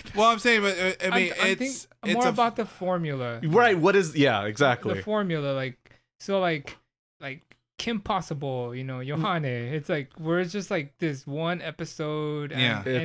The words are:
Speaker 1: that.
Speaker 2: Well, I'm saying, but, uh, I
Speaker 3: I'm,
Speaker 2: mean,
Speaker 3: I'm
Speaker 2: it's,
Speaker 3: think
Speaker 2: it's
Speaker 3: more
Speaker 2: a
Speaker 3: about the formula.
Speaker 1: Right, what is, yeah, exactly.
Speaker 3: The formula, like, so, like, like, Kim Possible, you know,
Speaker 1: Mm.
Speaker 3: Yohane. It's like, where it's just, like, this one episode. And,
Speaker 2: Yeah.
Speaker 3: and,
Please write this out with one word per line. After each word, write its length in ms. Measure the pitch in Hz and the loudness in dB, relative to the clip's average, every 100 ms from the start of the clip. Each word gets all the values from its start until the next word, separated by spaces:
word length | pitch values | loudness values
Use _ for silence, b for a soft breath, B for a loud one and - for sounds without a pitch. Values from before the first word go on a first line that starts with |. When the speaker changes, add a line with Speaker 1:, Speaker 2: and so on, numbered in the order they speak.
| - | -4
Speaker 1:
that. 100 | 202 | 4
Speaker 2:
Well, 160 | 226 | 4
I'm 80 | 220 | 4
saying, 220 | 240 226 | 4 4
but, 140 | 202 180 | 2 2
uh, 40 | 185 - | 0 0
I 40 | 185 | 0
Speaker 3:
I'm, 60 | |
Speaker 2:
mean, 200 | 226 180 - | 2 0 2
Speaker 3:
I'm 80 | 190 | 0
Speaker 2:
it's, 120 | 190 | 0
Speaker 3:
think 120 | 262 262 - _ 208 | -2 -6 -12 _ -2
Speaker 2:
it's 80 | 226 | 2
Speaker 3:
more 100 | 247 | 2
Speaker 2:
a 40 | |
Speaker 3:
about 260 | 226 233 226 | 2 2 0
the 100 | 202 | -6
formula. 720 | - 185 180 156 135 123 117 | -4 -2 -2 -2 -4 -4 -4
Speaker 1:
Right, 340 | 151 190 240 180 | 2 6 6 6
what 180 | 180 202 | 6 4
is, 200 | 165 151 | 4 4
yeah, 280 | 139 107 104 | 4 4 0
exactly. 500 | 107 139 117 - 98 | 2 4 4 0 -2
Speaker 3:
The 80 | |
formula, 480 | 208 214 190 160 139 | -2 -2 0 -2 -2
like, 240 | 135 131 127 _ b b _ | -2 -4 -8 _ b b _
so, 200 | - 196 | -4 0
like, 380 | 180 156 - - _ _ _ _ | 0 -2 -6 -16 _ _ _ _
like, 220 | 139 135 _ _ _ - | -12 -12 _ _ _ -10
Kim 220 | 233 226 | -6 -4
Possible, 720 | - 196 165 147 143 127 120 | -2 -4 -4 -6 -4 -4 -6
you 100 | 123 | -8
know, 140 | 131 127 | -8 -8
Speaker 1:
Mm. 200 | 131 160 | -4 -2
Speaker 3:
Yohane. 500 | 196 175 139 120 120 | 0 0 -2 -4 -4
It's 140 | 151 143 | -6 -2
like, 220 | 156 139 - | -4 -4 -8
where 220 | 160 175 | -2 0
it's 120 | 180 | 0
just, 200 | 202 185 | -4 -4
like, 260 | 190 143 _ | -4 -4 _
this 300 | 165 135 143 | -4 -4 -6
one 340 | 147 165 175 | -4 -4 -4
episode. 880 | 165 156 160 - 151 151 151 151 147 | -6 -10 -10 -6 -6 -4 -4 -4 -6
And, 80 | 143 | -2
Speaker 2:
Yeah. 180 | 123 107 | 0 0
Speaker 3:
and, 80 | 98 127 | -2 -2